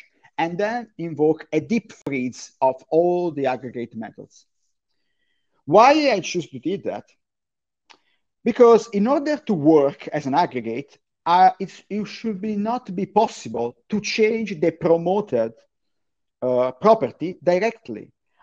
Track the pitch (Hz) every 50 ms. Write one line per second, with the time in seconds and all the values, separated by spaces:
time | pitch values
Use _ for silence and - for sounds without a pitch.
0 | - _ _ _ _ _ - - 165 170 175 170 208 214 240 247 220 _ _ -
1 | 165 170 151 143 151 160 156 - - - 156 160 135 135 233 226 - - - _
2 | - 143 139 131 127 127 - - - - _ - 131 131 131 - - - 156 165
3 | 175 175 175 180 175 170 143 143 135 127 127 110 131 117 101 120 117 - - 110
4 | 110 104 - 101 101 - _ _ _ _ _ _ _ _ _ _ _ _ _ _
5 | _ _ _ _ _ _ _ _ _ _ _ _ - 139 165 208 240 277 302 311
6 | 294 262 214 185 - - - 175 - - 135 120 - 165 196 151 107 98 95 113
7 | - _ _ _ _ _ _ _ _ _ _ _ _ _ _ _ _ _ - _
8 | _ _ _ _ _ _ _ _ - 240 233 - 240 233 233 214 220 - 202 196
9 | 208 254 285 320 277 302 294 - - - 196 151 139 160 160 147 135 143 - -
10 | - - - 147 - 131 139 151 143 127 123 123 107 113 113 139 139 _ _ _
11 | _ _ _ _ - 165 175 185 185 185 - - 196 - - - _ - 196 214
12 | 202 - - - - 226 202 185 208 220 214 202 208 220 247 247 - 202 175 202
13 | 190 - - 214 226 - - - - 117 110 - 117 120 - _ _ - 214 202
14 | 202 - - 226 214 214 226 226 220 190 185 151 175 165 165 - 160 160 170 170
15 | 170 175 196 208 202 - 127 117 113 117 - _ _ _ _ _ _ _ _ _
16 | _ _ _ _ _ _ _ - 127 127 127 123 127 131 - - - 220 226 220
17 | - 113 - - 156 185 175 - 139 180 180 180 214 233 226 - - - 107 104
18 | - - _ _ _ _ _ _